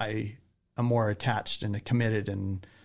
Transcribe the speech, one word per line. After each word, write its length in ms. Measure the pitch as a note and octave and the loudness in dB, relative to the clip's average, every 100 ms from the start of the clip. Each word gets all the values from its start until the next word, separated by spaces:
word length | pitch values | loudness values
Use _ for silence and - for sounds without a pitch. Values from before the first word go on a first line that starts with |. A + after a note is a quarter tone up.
I 380 | A2 A2 G#2+ A#2 _ _ _ - | -4 -4 -4 -10 _ _ _ 0
am 80 | A#2+ | 2
more 240 | A#2+ G#2+ | 4 2
attached 520 | G#2 B2 G#2+ - - | 0 0 0 -2 -4
and 220 | G#2+ G2+ | -4 -4
committed 460 | - A#2+ A2+ A2 G2+ | 0 2 4 2 0
and 360 | G2 G2 F#2 - - | -4 -4 -4 -8 -20